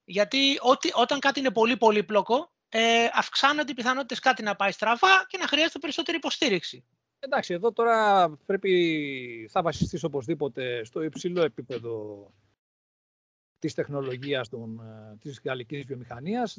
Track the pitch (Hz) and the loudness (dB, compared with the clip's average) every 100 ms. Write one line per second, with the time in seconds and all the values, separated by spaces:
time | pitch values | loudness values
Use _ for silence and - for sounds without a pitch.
0 | - 185 208 269 277 277 240 277 - - | -6 -2 0 2 2 2 4 4 2 2
1 | 240 277 277 277 262 214 226 240 226 208 | 2 2 0 0 0 2 2 4 4 4
2 | - 208 190 240 330 _ _ 226 226 233 | 2 0 2 0 -2 _ _ 0 4 4
3 | 233 233 - - 277 302 285 254 233 262 | 2 0 -2 2 2 2 -2 -4 -2 -2
4 | 277 - 262 254 220 - 196 175 214 233 | -4 -2 2 2 0 -2 -2 0 0 4
5 | 381 381 392 381 302 285 320 294 330 - | 6 6 2 -4 -2 0 0 -2 -6 -4
6 | 320 330 311 - - 185 - 131 _ _ | -4 -2 -4 -2 0 0 -4 -14 _ _
7 | _ _ - 269 - 175 226 - 233 226 | _ _ -4 -4 -2 -2 0 2 4 4
8 | 214 196 170 151 - 196 196 180 170 156 | 6 6 4 0 -4 -2 2 4 4 0
9 | 147 135 123 113 110 196 170 147 - 165 | -2 -6 -10 -12 -6 -2 0 0 -2 -4
10 | 160 143 117 160 143 131 127 120 113 - | -4 -4 -4 -4 -4 -4 -6 -6 -6 -6
11 | 156 147 180 180 156 - 123 123 117 113 | -6 -6 -4 0 0 -2 -10 -10 -8 -8
12 | 107 101 101 _ _ _ _ _ _ _ | -10 -14 -18 _ _ _ _ _ _ _
13 | _ _ _ _ _ _ 156 - 151 143 | _ _ _ _ _ _ -6 -2 -2 -2
14 | 135 127 139 135 117 123 113 113 113 110 | -4 -6 -2 -2 -2 -8 -10 -12 -14 -18
15 | 107 107 147 123 143 131 117 143 131 127 | -18 -16 -16 -10 -6 -6 -8 -10 -10 -12
16 | 123 120 147 233 240 | -12 -12 -6 -4 -4